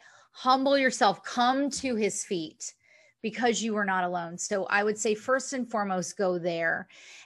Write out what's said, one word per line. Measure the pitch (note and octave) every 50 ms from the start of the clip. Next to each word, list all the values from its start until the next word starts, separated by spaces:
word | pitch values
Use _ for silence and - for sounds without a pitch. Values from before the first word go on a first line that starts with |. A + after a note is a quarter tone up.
| - - - - _ _
Humble | _ - - B3+ B3+ C4+ C4+ C#4 C#4
yourself, | C#4 C4 B3 - - A#3+ G3+ F#3 - -
come | - - B3 A#3+ B3 C4 C4+ C#4+ C#4+
to | C#4 - - C4 A#3+
his | G#3+ G#3+ F#3+ F#3 -
feet | - - G3+ E3+ D#3+ D#3 - _ - - - _ _ _ _ _ _ _ _ _
because | - A3 G#3+ G#3+ B3 A#3+ A3+ -
you | G#3 A3+ G#3
are | G#3+ G3+
not | F#3+ F#3+ F#3 F3+
alone. | F3+ F3+ F3 E3+ E3 F3
So | F3 - - G#3 G3 F#3
I | - - G3+ G#3
would | G#3+ G#3 G#3+
say | - A3+ G#3+
first | G#3+ - - B3+ C4+ C4 - C#4
and | C4 A#3+ -
foremost, | - G#3+ G3+ G3 F#3 F3+ F3 - - -
go | G3+ F#3 F3+ F3
there. | E3 F3+ E3+ E3 E3 E3 E3 - - - - - - - - - -